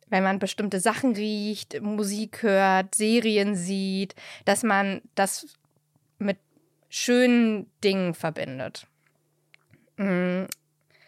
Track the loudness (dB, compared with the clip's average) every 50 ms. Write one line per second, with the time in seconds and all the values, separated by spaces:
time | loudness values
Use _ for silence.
0 | _ -2 0 2 2 2 0 0 -2 -4 -4 -4 -4 -2 -2 0 0 0 0 2
1 | 0 0 0 0 -2 -4 -4 -4 -4 -6 -6 -8 -10 -10 -10 -8 -6 -4 -2 -2
2 | -2 -2 -4 -4 -6 -8 -6 -2 2 2 4 4 4 4 4 2 0 0 0 0
3 | 2 2 4 2 2 2 2 2 2 2 0 -2 -2 -4 -4 -4 -2 -2 -2 -4
4 | -4 -6 -8 -14 -20 -20 -20 -4 0 0 0 2 2 2 2 2 2 0 -2 -6
5 | -10 -6 _ 0 0 0 -2 -6 -10 -16 -20 _ _ _ _ _ _ _ _ _
6 | _ _ _ -4 -2 -2 -2 -4 _ _ _ _ _ _ _ _ _ _ -8 -4
7 | 0 2 4 6 6 6 6 6 4 2 0 -2 -6 -10 _ _ 0 2 2 2
8 | 0 -2 -2 -4 -6 -6 -4 -6 -8 -8 -8 -10 -10 -12 -12 -16 -20 _ _ _
9 | _ _ _ _ _ _ _ _ _ _ _ _ _ _ _ _ _ _ _ -4
10 | -2 0 0 0 0 0 -2 -4 -6 -8 -10 -14 _ _ _ _ _ _ _ _
11 | _